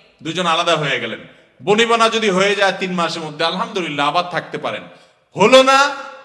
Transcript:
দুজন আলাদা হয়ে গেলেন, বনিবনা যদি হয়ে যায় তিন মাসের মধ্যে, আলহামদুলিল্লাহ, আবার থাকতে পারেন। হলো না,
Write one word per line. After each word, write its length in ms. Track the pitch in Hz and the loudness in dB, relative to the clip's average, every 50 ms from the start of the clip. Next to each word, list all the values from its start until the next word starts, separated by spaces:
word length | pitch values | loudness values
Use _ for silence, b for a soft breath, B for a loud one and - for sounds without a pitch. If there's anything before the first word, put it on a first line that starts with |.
| _ _ _ _ | _ _ _ _
দুজন 240 | 123 160 156 180 180 | -10 -6 -4 -2 -2
আলাদা 300 | 170 160 170 170 170 165 | 0 0 0 2 2 0
হয়ে 240 | 156 151 143 131 117 | 0 0 -2 -4 -4
গেলেন, 200 | 117 113 101 - - - - - _ _ _ - | -6 -8 -10 -12 -14 -18 -20 -20 _ _ _ -6
বনিবনা 460 | 127 180 214 220 233 226 233 226 226 220 | -2 0 2 2 2 2 2 2 2 2
যদি 220 | 214 226 220 202 | 2 0 0 0
হয়ে 240 | 180 185 196 202 202 | 2 2 2 2 2
যায় 180 | 202 196 190 185 185 | 2 0 0 0 -2
তিন 140 | 190 180 180 | -4 -4 -2
মাসের 280 | 175 170 156 - 165 | -2 -2 -2 -4 -6
মধ্যে, 220 | 160 151 147 156 - | -10 -8 -6 -4 -4
আলহামদুলিল্লাহ, 640 | - 180 185 - - 196 190 165 147 147 143 143 151 | -2 -2 -4 -6 -6 -6 -6 -6 -4 -4 -2 -2 0
আবার 160 | 175 180 175 175 | 0 -2 -2 -2
থাকতে 280 | 170 156 - - - 143 | -6 -8 -8 -8 -8 -8
পারেন। 240 | 139 117 107 - 90 - b b b b b b _ _ - | -6 -8 -8 -8 -12 -16 b b b b b b _ _ 0
হলো 260 | 165 196 247 254 262 | 2 4 6 8 6
না, 340 | 262 269 269 269 285 285 - - - - - - | 6 6 4 4 2 0 -2 -6 -12 -16 -18 -16